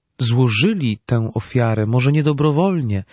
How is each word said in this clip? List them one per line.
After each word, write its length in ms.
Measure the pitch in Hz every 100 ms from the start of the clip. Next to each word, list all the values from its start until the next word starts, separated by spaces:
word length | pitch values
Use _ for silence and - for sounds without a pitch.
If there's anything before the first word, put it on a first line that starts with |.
| _ -
złożyli 800 | 120 120 127 104 170 214 127 104 -
tę 240 | 120 113
ofiarę, 520 | 110 - 127 117 110 107
może 260 | 123 127
niedobrowolnie, 920 | 151 147 143 151 147 190 180 123 101 -